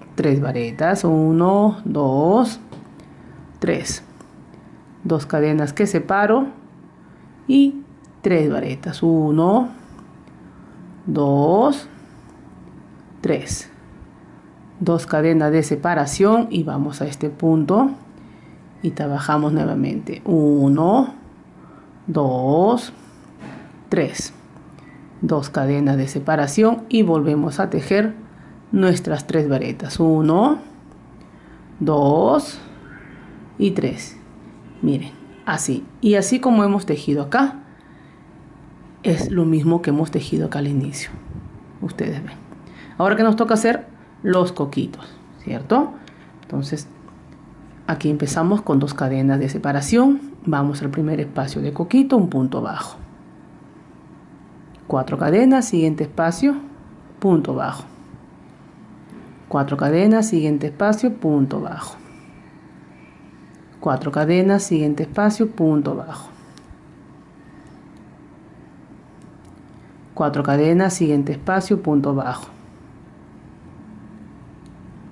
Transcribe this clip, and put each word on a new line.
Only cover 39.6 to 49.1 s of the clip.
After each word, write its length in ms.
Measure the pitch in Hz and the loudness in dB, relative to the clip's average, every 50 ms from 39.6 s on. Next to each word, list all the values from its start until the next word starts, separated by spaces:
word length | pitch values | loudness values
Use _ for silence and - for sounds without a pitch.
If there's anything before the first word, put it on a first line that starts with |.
| 139 165 170 170 | 2 2 2 0
que 80 | 170 156 | 0 0
hemos 220 | 147 147 160 151 | 0 0 0 -2
tejido 380 | - - 139 - 165 156 160 156 | -4 -4 -4 -4 -4 -4 -4 -4
acá 100 | - 147 | -4 -4
al 100 | 143 143 | -4 -2
inicio. 400 | 143 139 135 143 139 - - - - - - - - - - - - - - - - - | -2 -2 -4 -4 -6 -10 -12 -14 -14 -16 -16 -16 -16 -16 -16 -16 -20 -20 -20 -20 -14 -12
Ustedes 420 | 196 - - - - - 156 143 - | -10 -10 -8 -6 -6 -6 -6 -8 -10
ven. 140 | - - - - - - - - - - - - - - - | -12 -16 -18 -20 -20 -20 -20 -20 -20 -20 -20 -20 -12 -6 -2
Ahora 180 | 175 196 214 | 0 0 2
que 60 | 214 220 | 2 2
nos 140 | 226 214 | 2 2
toca 180 | 220 233 226 226 | 2 2 2 2
hacer 320 | 214 233 233 240 - - - - - - - - - - | 2 2 2 0 -2 -4 -12 -20 -20 -20 -20 -16 -6 -2
los 300 | 202 180 185 175 180 - | 0 2 2 2 0 -2
coquitos, 540 | - 147 143 139 - - - - - - - - - - - - - - | -6 -8 -6 -4 -4 -6 -6 -8 -14 -18 -20 -20 -20 -20 -20 -20 -18 -12
¿cierto? 520 | - - - 139 - - - - - - - - - - - - - - - - | -10 -10 -8 -4 0 0 2 0 0 -4 -12 -20 -20 -20 -20 -20 -20 -20 -20 -16
Entonces, 440 | - 139 139 139 - 156 147 - - - - - - - - - - - - - - - - - - - - - | -10 -8 -8 -6 -6 -8 -10 -10 -12 -20 -20 -20 -20 -20 -20 -20 -20 -20 -20 -20 -20 -20 -20 -20 -20 -20 -12 -8
aquí 240 | - 160 151 - 151 | -6 -4 -2 -2 -2
empezamos 500 | 147 147 147 139 - 165 165 180 208 208 | -2 -2 -2 -4 -2 -2 0 0 0 0
con 180 | - - 147 135 | 0 0 2 2
dos 140 | 139 143 - | 2 0 -2
cadenas 480 | - 147 131 | -2 -2 -2